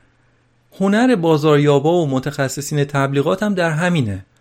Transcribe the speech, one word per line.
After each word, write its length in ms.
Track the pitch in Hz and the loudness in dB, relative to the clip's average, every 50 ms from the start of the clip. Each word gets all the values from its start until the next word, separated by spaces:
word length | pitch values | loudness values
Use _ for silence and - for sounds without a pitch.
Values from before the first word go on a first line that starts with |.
| _ _ _ _ _ _ _ _ _ _ _ _ _ _ _ - | _ _ _ _ _ _ _ _ _ _ _ _ _ _ _ -4
هنر 360 | 190 202 202 220 247 262 247 | -2 0 0 2 2 2 2
بازاریابا 840 | 180 165 165 160 147 147 156 147 143 147 147 143 139 135 160 175 180 | 2 2 2 2 2 4 2 4 4 4 4 2 2 2 2 2 2
و 60 | 165 139 | 0 0
متخصصین 760 | 135 131 131 147 127 - 135 131 - 147 135 - 151 147 143 | -2 -2 -4 -4 -6 -4 -6 -4 -4 -8 -8 -6 -2 -4 -4
تبلیغات 600 | 143 - 139 139 135 139 139 135 165 190 - 208 | -2 -2 -2 -2 0 0 0 0 0 -2 -2 -2
هم 100 | 208 202 | -4 -2
در 180 | 180 170 165 | 0 -2 -2
همینه. 540 | 156 151 180 180 175 156 120 104 98 95 - _ _ _ | -2 -2 -2 0 0 0 -2 -2 -4 -8 -12 _ _ _